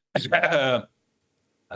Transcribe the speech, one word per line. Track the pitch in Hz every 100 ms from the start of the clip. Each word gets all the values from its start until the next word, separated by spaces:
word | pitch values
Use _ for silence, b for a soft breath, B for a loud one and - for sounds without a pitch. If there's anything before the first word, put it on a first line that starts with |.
| _
<coughs> | - -
е, | 170 170 151 131 120 - _ _ _ _ _ _ _ -